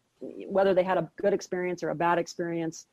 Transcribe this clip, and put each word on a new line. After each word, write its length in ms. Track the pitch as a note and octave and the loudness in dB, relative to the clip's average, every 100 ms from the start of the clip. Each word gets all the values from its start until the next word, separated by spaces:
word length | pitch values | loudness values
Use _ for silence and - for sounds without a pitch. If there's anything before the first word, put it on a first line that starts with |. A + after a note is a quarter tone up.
| _ _ | _ _
whether 540 | C3 - F#2+ F#3+ G3 | -14 -12 -2 2 4
they 80 | F3+ | 4
had 160 | F#3 F3+ | 2 2
a 120 | D#3+ - | -2 -2
good 120 | G3+ | 0
experience 500 | G3 - F3+ F3+ F3 | 0 -2 -4 -2 -4
or 80 | D#3+ | -4
a 40 | |
bad 240 | D3+ E3+ F3 | 0 2 2
experience, 680 | E3+ - F3 E3+ E3 E3 - | 0 -4 -4 -2 -4 -6 -14